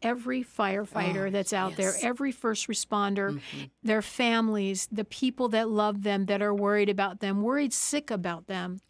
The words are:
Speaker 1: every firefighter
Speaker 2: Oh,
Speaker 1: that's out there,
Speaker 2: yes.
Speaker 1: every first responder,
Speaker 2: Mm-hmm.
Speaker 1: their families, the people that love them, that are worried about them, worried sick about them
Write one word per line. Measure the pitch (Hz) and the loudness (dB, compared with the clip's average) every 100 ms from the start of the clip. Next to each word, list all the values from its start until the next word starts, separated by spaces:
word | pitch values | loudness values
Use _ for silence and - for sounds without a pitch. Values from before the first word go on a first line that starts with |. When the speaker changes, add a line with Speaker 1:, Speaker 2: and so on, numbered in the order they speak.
Speaker 1:
every | 226 247 240 254 | -2 -2 -2 -4
firefighter | 247 - 202 196 208 - 185 190 196 | -4 -2 0 0 -2 -2 0 0 0
Speaker 2:
Oh, | |
Speaker 1:
that's | 196 190 | 0 0
out | 196 185 170 | 0 -2 0
there, | 190 | 0
Speaker 2:
yes. | - | 0
Speaker 1:
every | 240 247 277 | -2 -2 -4
first | - 233 214 - | -2 -2 -2 -2
responder, | 208 - 208 202 196 196 | -4 -2 0 2 0 0
Speaker 2:
Mm-hmm. | 147 - 143 135 _ | -4 -8 -10 -12 _
Speaker 1:
their | 220 214 | 0 0
families, | 208 - 233 226 220 214 196 190 - | 0 0 2 4 2 2 0 -2 -4
the | 214 | -4
people | 208 - 254 254 240 | -6 -2 -2 0 2
that | 220 226 | 2 2
love | 214 208 202 | 2 2 0
them, | 202 196 196 | 0 2 2
that | 202 | 2
are | 208 | 2
worried | 202 202 208 202 | 2 4 4 4
about | 196 196 196 | 2 0 -2
them, | 196 196 | -2 0
worried | 220 285 277 | 2 2 0
sick | - - 294 294 | 0 0 -2 -2
about | 208 175 165 180 | -2 -2 -6 -6
them | 185 180 185 - | -6 -6 -8 -12